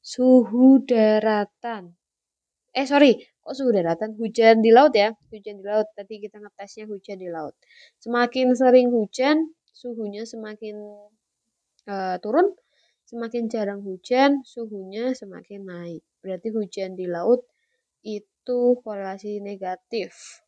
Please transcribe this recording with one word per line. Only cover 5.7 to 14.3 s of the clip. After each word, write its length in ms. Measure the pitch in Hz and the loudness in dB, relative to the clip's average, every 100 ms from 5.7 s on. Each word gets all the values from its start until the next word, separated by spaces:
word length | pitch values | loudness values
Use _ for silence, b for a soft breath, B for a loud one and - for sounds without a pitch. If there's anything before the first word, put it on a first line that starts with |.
| 214 214 | -4 -4
Tadi 240 | 214 196 214 | -8 -16 -14
kita 160 | 208 208 | -16 -18
ngetesnya 480 | 208 _ 202 - 214 | -20 _ -20 -18 -14
hujan 320 | 202 - 196 | -14 -14 -14
di 80 | 185 | -12
laut. 240 | 165 151 - b b b _ | -10 -12 -16 b b b _
Semakin 560 | - 240 240 254 254 247 | -6 -2 -2 0 0 2
sering 320 | 254 254 247 240 | 6 6 6 0
hujan, 560 | 208 - 262 302 320 _ _ _ | -2 -2 0 0 -2 _ _ _
suhunya 480 | 247 226 208 202 | -14 -10 -10 -10
semakin, 520 | 226 226 214 214 214 208 208 208 208 214 _ _ _ _ _ _ | -12 -12 -14 -14 -14 -14 -16 -20 _ _ _ _ _ _ _ _
eh, 320 | - 202 185 180 | -12 -8 -6 -6
turun. 320 | 214 254 392 - _ _ _ _ _ | -2 0 0 -2 _ _ _ _ _
Semakin 440 | 233 233 240 226 | -12 -8 -6 -6
jarang 320 | 226 202 202 | -4 -6 -8
hujan, 560 | 202 185 - 247 277 | -12 -14 -4 2 2